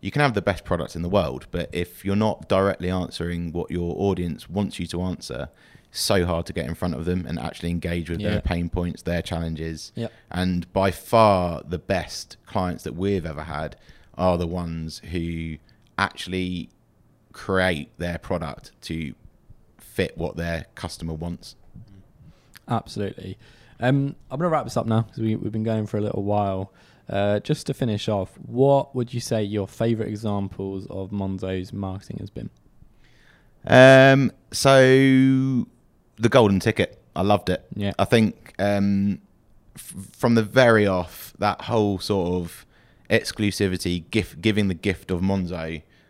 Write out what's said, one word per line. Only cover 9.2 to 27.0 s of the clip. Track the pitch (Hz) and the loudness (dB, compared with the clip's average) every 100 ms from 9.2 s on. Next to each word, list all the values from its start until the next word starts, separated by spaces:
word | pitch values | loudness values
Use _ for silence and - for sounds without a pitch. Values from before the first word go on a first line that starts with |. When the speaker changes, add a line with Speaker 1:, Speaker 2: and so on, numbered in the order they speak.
Speaker 1:
challenges. | - 85 82 78 80 80 - | -4 -6 -4 -6 -8 -10 -12
Speaker 2:
Yep. | - 113 - _ | -10 -12 -12 _
Speaker 1:
And | 87 92 87 85 | -2 0 0 -2
by | 98 98 | 0 0
far | - - 113 110 95 87 82 - | -2 2 6 6 6 0 -4 -8
the | 85 | -10
best | - 90 - - - - - | -4 -4 -4 -12 -16 -20 -8
clients | - 92 85 | -4 -4 -4
that | - | -10
we've | 76 95 98 80 | -4 -2 -2 -4
ever | 73 | -10
had | 78 73 76 - _ - _ - | -8 -8 -8 -12 _ -20 _ 0
are | 92 87 | 2 2
the | 85 | 0
ones | 90 85 82 80 - 82 | -4 -6 -8 -8 -12 -8
who | 87 85 82 82 78 _ _ _ - | -6 -6 -6 -8 -10 _ _ _ -2
actually | 98 - - 92 92 90 - _ _ _ _ _ _ | -2 -2 -8 -4 -4 -6 -10 _ _ _ _ _ _
create | - - 95 92 82 69 _ | -16 -2 2 2 0 -8 _
their | 85 85 | -8 -8
product | - 87 80 - - _ | -6 -6 -6 -10 -18 _
to | - 82 78 - - _ _ - _ _ | -10 -8 -8 -12 -20 _ _ -20 _ _
fit | - - 92 - | -16 -4 -4 -4
what | 82 - | -8 -6
their | 85 82 - | -6 -6 -8
customer | - 87 - 82 | -12 -12 -8 -8
wants. | 78 85 85 - - - - - 95 - _ - - _ - - | -8 -8 -10 -14 -20 -20 -20 -20 -20 -20 _ -20 -20 _ -20 -6
Speaker 2:
Absolutely. | 117 - - 101 - 92 95 - - - - | -6 -6 -6 -6 -8 -14 -14 -18 -20 -20 -4
Um, | 120 139 139 - - | 0 2 0 -6 -12
I'm | 135 | -4
gonna | 175 | 0
wrap | 156 | 0
this | 120 - | -2 -4
up | 113 | 0
now | 113 | 0
'cause | 110 - | 0 -4
we, | 110 110 | -2 -2
we've | - | -4
been | 110 | -4
going | 110 110 104 | -2 -2 -2
for | 107 | -4
a | |
little | 104 - | -4 -4
while. | 101 104 101 95 95 _ _ _ | -2 0 0 -2 -6 _ _ _